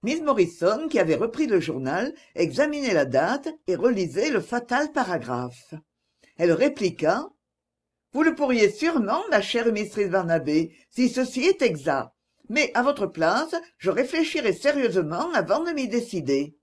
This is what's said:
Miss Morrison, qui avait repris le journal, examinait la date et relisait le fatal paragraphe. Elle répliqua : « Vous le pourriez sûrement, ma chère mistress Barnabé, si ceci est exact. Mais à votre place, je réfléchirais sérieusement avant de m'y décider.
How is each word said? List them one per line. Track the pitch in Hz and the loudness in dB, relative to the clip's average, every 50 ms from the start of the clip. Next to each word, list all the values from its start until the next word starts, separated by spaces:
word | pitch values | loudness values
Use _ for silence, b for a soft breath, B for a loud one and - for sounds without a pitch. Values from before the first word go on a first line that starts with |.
Miss | - 214 285 330 | -2 -2 -4 -2
Morrison, | 311 294 269 220 180 170 - - 165 180 214 254 320 311 | 0 0 2 2 2 2 0 0 0 0 0 0 -4 -2
qui | - 226 | 0 0
avait | 185 160 156 | 2 2 2
repris | - 185 - 226 - 311 | 0 0 -4 -2 -2 -2
le | 254 208 180 | 2 2 0
journal, | 156 165 156 127 131 131 147 180 226 285 320 B B B B | 0 0 -6 -4 -4 -4 -2 -2 -4 -4 -8 B B B B
examinait | - 175 - 233 - 285 302 294 294 277 247 196 | -2 -2 -2 2 0 0 0 0 -4 -2 0 2
la | 160 143 | 2 0
date | 131 127 131 151 180 247 285 - 330 311 - _ - | 2 2 2 2 2 -2 -2 -4 -8 -12 -10 _ -4
et | 185 | -4
relisait | 139 - 247 247 196 185 160 127 175 233 311 | 2 2 2 2 2 -2 -2 -2 -2 -2 0
le | 277 202 | 0 -2
fatal | - - - 240 240 - 240 262 302 294 | -2 -2 -6 -6 -4 -2 -2 -2 -2 -2
paragraphe. | 302 285 247 185 180 160 120 120 127 120 123 123 123 - - _ - 156 _ _ _ _ _ _ _ b b b b b | -2 -2 -2 -2 -2 -6 -4 -4 -6 -4 -6 -6 -10 -16 -20 _ -18 -18 _ _ _ _ _ _ _ b b b b b
Elle | 165 175 | 2 2
répliqua : « | 165 165 247 285 277 - 214 180 - - 156 151 180 226 302 392 _ _ _ _ _ _ _ _ _ _ _ _ _ _ _ _ _ | 4 4 2 0 0 0 -2 -2 -2 0 2 2 2 2 0 -8 _ _ _ _ _ _ _ _ _ _ _ _ _ _ _ _ _
Vous | 254 320 | 2 2
le | 320 - | 2 2
pourriez | - 294 262 254 233 214 202 | 2 0 0 4 4 4 2
sûrement, | 208 - 302 330 330 294 214 196 240 330 415 440 | 2 2 -2 0 2 2 0 0 0 -2 -2 0
ma | 320 214 | 0 0
chère | 196 - - 240 226 233 220 | 0 2 -2 0 0 0 0
mistress | 208 214 - - 208 208 185 | 0 -4 -6 -2 -2 -2 0
Barnabé, | 170 190 180 170 165 165 - 151 151 156 165 165 B B B B | 0 0 0 2 0 0 0 2 0 0 0 0 B B B B
si | _ - 254 247 | _ 0 0 0
ceci | 247 254 262 254 - 262 | 2 0 -2 -2 -2 0
est | 254 359 381 - | 2 2 2 4
exact. | 285 226 170 147 131 160 143 135 113 - _ _ _ _ _ _ _ _ | 2 0 0 0 -2 -2 -2 -2 -2 -6 _ _ _ _ _ _ _ _
Mais | 214 294 294 - - | 0 0 0 2 0
à | 233 | 0
votre | 247 277 285 254 208 175 | 2 2 0 0 -4 -6
place, | - 160 160 160 190 240 311 320 - 339 330 B B B | -2 0 0 2 2 0 -2 -2 -6 -8 -8 B B B
je | - 180 | -2 -2
réfléchirais | - 220 269 269 - 330 320 311 - 311 269 214 175 | 0 0 0 0 0 0 0 0 -2 -2 0 0 -2
sérieusement | - - 277 294 285 262 226 170 190 170 151 160 226 294 349 339 | 0 0 0 2 2 0 2 2 0 0 0 -2 -4 -4 0 0
avant | 240 175 156 196 294 330 | -2 0 2 0 0 0
de | 349 | -2
m'y | 330 294 262 233 | -2 -4 -4 -2
décider. | 196 240 233 - - 180 147 127 139 139 143 151 _ _ | -2 -2 -4 -2 -6 -6 -2 0 0 0 0 -4 _ _